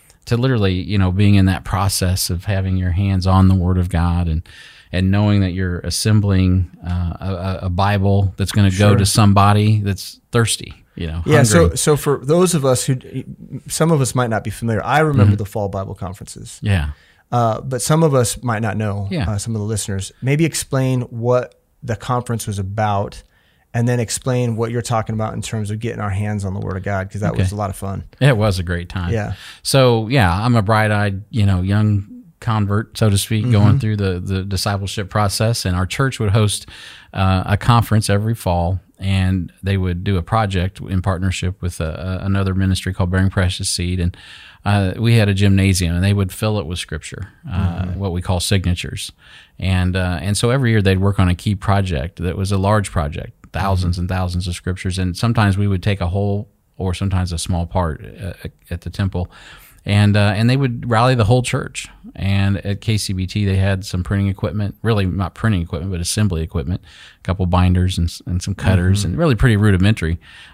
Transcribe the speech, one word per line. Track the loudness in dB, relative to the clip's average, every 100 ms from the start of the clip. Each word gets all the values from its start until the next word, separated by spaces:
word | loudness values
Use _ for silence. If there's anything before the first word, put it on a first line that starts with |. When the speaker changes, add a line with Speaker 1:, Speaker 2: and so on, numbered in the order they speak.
| _ _ -4
Speaker 1:
to | 0
literally, | 2 2 2
you | 0 0 0
know, | 2
being | 4 4 6
in | 4
that | 2
process | -2 -2 0 0 0 -2 -2
of | -4
having | -4 -2 0 0
your | 0
hands | 0 0 0 2
on | 6 6
the |
Word | 4 2 2
of | 0
God | 0 0 0 0
and, | -2 -6 -18 -20 -20 -8
and | -2 2
knowing | 2 4 4
that | 2
you're | -2 -4 -4
assembling, | -4 -2 2 2 4 4 4 2 0 -6
uh, | -6 -4 -4 -4
a, | -6 -6 -6 -4
a, | -4
a |
Bible | 0 2 2 4 4 2 -2
that's | -2
gonna | 2 2
go | 4 4
Speaker 2:
Sure. | 4
Speaker 1:
to | 4
somebody | 4 6 6 6 4 4 2
that's | 0 -4 -8 -18 _
thirsty, | 0 0 -2 -8 -18 _ -10
you | -8
know, | -4 4
Speaker 2:
Yeah, | 4
so, | 6 6
Speaker 1:
hungry. | 4 2
Speaker 2:
so | 0 0
for | 0 -2
those | 2 2 4
of | 2
us | 2 0
who, | 0 -4 -4 -12 -12 -16 -14 -14 -8
some | 0 2
of | 2
us | 2
might | 0 0
not | -2
be | -4
familiar. | -6 -2 -2
I | 0 2
remember | 2 4 4
Speaker 1:
Mm-hmm. | 4
Speaker 2:
the | 0
fall | -6 -6
Bible | -6 -8
conferences. | -10 -12 -12 -16 -16 -16 -6
Speaker 1:
Yeah. | 0 0 0 -6 _ _ -4
Speaker 2:
Uh, | 0 0 0
but | -4 -4
some | 0 2
of | 4
us | 4 0 -2
might | -4 -2
not | -2 -2
know, | -2 -4 -4
Speaker 1:
Yeah. | -4 -4
Speaker 2:
uh, | -4
some | -4
of | -4
the | -4
listeners. | -4 -4 -6 -8 -6
Maybe | -2 0
explain | 0 -2 -4 -2 0 -2
what | -4 -4 0 0 0 _ _ _
the | -8
conference | -8 -4 -4 -2 -6 -4
was | -6
about, | -4 -2 0 0 -4 -10 -20 _ _ _ _
and | -2 0
then | 0
explain | -2 -4 -4 -2 -2 -2
what | -4
you're | -4
talking | -2 -2 -2
about | -4 -4
in | -6
terms | -6 -6 -6
of | -6
getting | -6 -6
our | -4
hands | -4 -2 -4
on | -4
the | -6
Word | -6 -6
of |
God, | -4 -6 -6
'cause | -4
that | -4
Speaker 1:
Okay. | 0
Speaker 2:
was | -2
a |
lot | -2 -6
of | -6
fun. | -8 -10 -10 0
Speaker 1:
It | 2 2
was | 0 -2
a |
great | -4 -6 -6
time. | -6 -4
Speaker 2:
Yeah. | -4 -4 -10 -14 -12
Speaker 1:
So, | 0 4 4 4 2
yeah, | 2 2 2
I'm | 2 2
a |
bright-eyed, | 4 2 2 2 0 -4 -6
you | 0 2
know, | 2
young | 2 2 2 0 -2 -14 -20 -10
convert, | -2 0 0 -2 -4 0
so | 2
to | 2
speak, | 0 -2
Speaker 2:
Mm-hmm. | 2
Speaker 1:
going | 4 6 4
through | 0 -2
the, | -2 -2
the | -4 -4
discipleship | -2 -4 -2 -4 -4 -8 -4
process, | 0 0 0 0 0
and | -2 -2
our | -2
church | -2 -2 0
would | 0
host, | 2 2 -2 -10 -20 -20 -20 -10
uh, | 0 2 2 2
a | 0
conference | 4 4 4 0 2
every | 0 0
fall, | -2 -2 0 0 -2 _ -8
and | -2 0 2 0 -4 -6
they | -2 0
would | 0 -2
do | -2 -2
a |
project | 0 -2 0 0 -2 -6
in | -4 -2
partnership | -2 0 -2 -2 -4 -4
with, | -6 -4
uh, | -6 -6 -6 -6
another | -2 0 0 0
ministry | 0 0 -2
called | -2 0
Bearing | 2 2
Precious | 2 0 -2 -6
Seed, | -4 -4 -2
and, | -2 -4 -18 -20 -20 -8
uh, | 0 0 0 0
we | 2
had | 4 4
a |
gymnasium, | 2 4 4 4 2 0
and | 0
they | 2
would | 0 -2
fill | -2 -2 -2
it | -4
with | -8
scripture, | -8 -10 -10 -14 -14 _ -8
uh, | -4 -2 -2
Speaker 2:
Mm-hmm. | -6 -4
Speaker 1:
what | -4
we | -4
call | -2 -2
signatures. | 0 0 0 -2 -4 -10 -12 -16 -20 -20 -20 -6
And, | -2 0 0
uh, | 0 -2 -2
and | -4 -2
so | 0
every | 2 2
year | 2
they'd | 4 2
work | 2 2
on | 2
a | 2
key | -2
project | -2 0 0 0 -2 -6 -6
that | -6 -4
was | -2
a | 0
large | 2 2 0
project, | -2 -4 -6 -12 -18 -12
thousands | -4 0 0 0 -2
Speaker 2:
Mm-hmm. |
Speaker 1:
and | -2
thousands | -2 -2 -4 -4
of |
scriptures, | -6 -6 -4 -4 -2
and | -4 -2
sometimes | 0 2 2 2
we | 0
would | 0
take | -2 -2
a | -2
whole | -2 -2 -4 -6 _ _ -8
or | -4
sometimes | -2 -2 -2 -2
a | -4
small | -4 -4 -2
part, | -2 -2 -6
uh, | -12 -14 -14 -12 -14 -16 -12
at | -10
the | -8
temple. | -4 -2 -2 -6 -10 -20 -20 -20 -12
And, | 0 4 4
uh, | 4 2 2
and | 2
they | 2
would | 0 -2 0
rally | 2 4
the | 4
whole | 4 2
church. | 2 -4 -6 -12 -16 -18 -18
And | -6 -2 2 2 0
at | -4 -6
K | -2 -2
C | -2
B | -4 -2
T, | -2 0
they | 2
had | 2 0
some | -4 -4
printing | -2 0 0
equipment, | -2 -4 -2 -4 -4
really | 0 2 0
not | -2 -4
printing | -2 0 0
equipment, | -2 -6 -6
but | -6
assembly | -4 0 0 0
equipment, | -4 -4 -4 -6 -8 -20 -20 _
a |
couple | -6 -2 2
binders | 4 4 4 2 0
and | -2
s-, | -4 -6
and | -6
some | -4
cutters, | -4 2 2 4 2
Speaker 2:
Mm-hmm. | 0
Speaker 1:
and | 0
really | 2
pretty | 4 4 4
rudimentary. | 4 4 4 2 -2 -4 -8 -20 -20